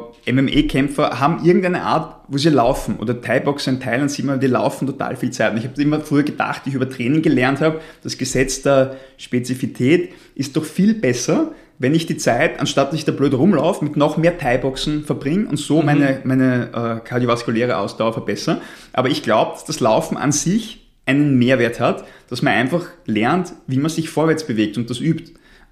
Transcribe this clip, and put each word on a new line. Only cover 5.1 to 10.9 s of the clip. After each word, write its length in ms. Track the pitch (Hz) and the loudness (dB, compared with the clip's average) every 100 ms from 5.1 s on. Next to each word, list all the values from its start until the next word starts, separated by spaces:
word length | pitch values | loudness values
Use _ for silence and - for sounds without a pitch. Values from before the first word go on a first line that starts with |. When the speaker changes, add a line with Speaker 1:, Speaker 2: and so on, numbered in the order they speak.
| 127 | -4
Speaker 1:
viel 140 | 123 | -4
Zeit. 220 | - 110 | 0 0
Und 60 | 107 | 0
ich 60 | |
habe 160 | 123 143 | -4 -2
immer 180 | 147 151 | 0 0
früher 220 | 151 143 | 0 0
gedacht, 400 | 143 - 104 - - | 0 0 -4 -6 -6
ich 80 | |
über 140 | 135 127 | -4 -4
Training 340 | - 120 160 | -4 0 2
gelernt 380 | 160 127 127 139 | 2 2 2 2
habe, 200 | 160 160 - - | 0 -2 -8 -14
das 160 | - - | -10 -8
Gesetz 440 | 117 127 127 - | -4 0 0 0
der 340 | 139 135 127 - - - | 2 4 4 -2 -18 -20
Spezifität 960 | - 123 123 127 120 - 123 165 175 - - | -4 -2 -2 -4 -4 0 2 2 2 -10 -16
ist 220 | - 131 160 | -10 -6 -4
doch 80 | |
viel 300 | 156 - 202 | -4 0 2